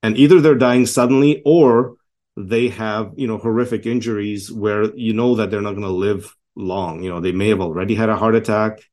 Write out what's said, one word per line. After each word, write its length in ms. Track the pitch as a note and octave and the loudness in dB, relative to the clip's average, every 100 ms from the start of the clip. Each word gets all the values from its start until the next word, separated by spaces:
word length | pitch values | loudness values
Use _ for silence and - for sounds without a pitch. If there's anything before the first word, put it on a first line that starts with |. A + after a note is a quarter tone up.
And 140 | A2+ A2 | -2 4
either 240 | C#3+ F3+ | 6 8
they're 140 | D3+ C3 | 6 4
dying 320 | B2 B2 B2 | 4 2 2
suddenly 540 | - A#2+ C3+ C#3+ D3 - | 2 2 4 4 2 2
or 500 | E3 C#3+ A#2 B2 - _ _ _ - | 4 6 4 0 -8 _ _ _ -18
they 340 | F#2+ A2+ A#2+ | -4 -2 -2
have, 440 | G2 A2 G#2+ G#2 - | -4 -6 -6 -8 -6
you 120 | C3 | -6
know, 100 | A2 | -4
horrific 480 | A2+ A2+ A#2+ A#2 A2+ | -2 -2 -2 -4 -4
injuries 680 | A#2+ A2 G#2+ G#2 G#2 G2 | -4 -4 -4 -6 -8 -10
where 420 | A2+ G#2+ G#2 G#2+ G#2+ | -6 -4 -2 -2 -4
you 180 | A2+ | -4
know 220 | A2 B2 A#2 | 0 0 0
that 160 | G#2 | 0
they're 100 | G2+ | -4
not 140 | G2+ G2+ | -6 -6
gonna 140 | G2+ | -6
live 460 | F#2 G2 G2+ F#2 _ _ - | -4 -2 -4 -8 _ _ -12
long. 480 | F#2 F#2+ F2+ E2 | -8 -6 -6 -8
You 80 | F#2 | -8
know, 100 | E2+ | -6
they 100 | F2 | -4
may 180 | F2+ G#2 | -2 0
have 120 | G2+ | 0
already 340 | F2+ D#2+ F#2 G#2+ | -2 -6 -4 -2
had 140 | A2 | 0
a 80 | G#2 | 0
heart 180 | A2 A2+ | 0 0
attack 440 | A2 G#2+ A2 G#2+ _ | 0 -2 -2 -6 _